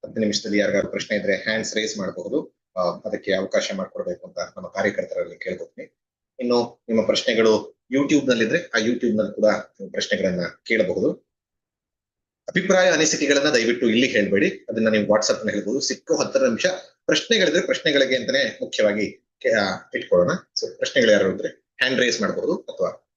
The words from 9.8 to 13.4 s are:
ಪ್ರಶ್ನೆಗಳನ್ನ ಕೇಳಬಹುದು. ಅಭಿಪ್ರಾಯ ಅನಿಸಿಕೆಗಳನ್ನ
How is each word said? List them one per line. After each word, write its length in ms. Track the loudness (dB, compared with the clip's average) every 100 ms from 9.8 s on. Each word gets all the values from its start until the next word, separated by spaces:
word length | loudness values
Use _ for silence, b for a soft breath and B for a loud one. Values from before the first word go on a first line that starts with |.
| -10
ಪ್ರಶ್ನೆಗಳನ್ನ 500 | -6 -4 0 0 -2 -4 -8
ಕೇಳಬಹುದು. 680 | -4 0 0 0 -2 -4 _ _ _ _ _ _ _ _ _ _ _ _ -6
ಅಭಿಪ್ರಾಯ 420 | -4 2 4 6
ಅನಿಸಿಕೆಗಳನ್ನ 580 | 4 2 0 2 2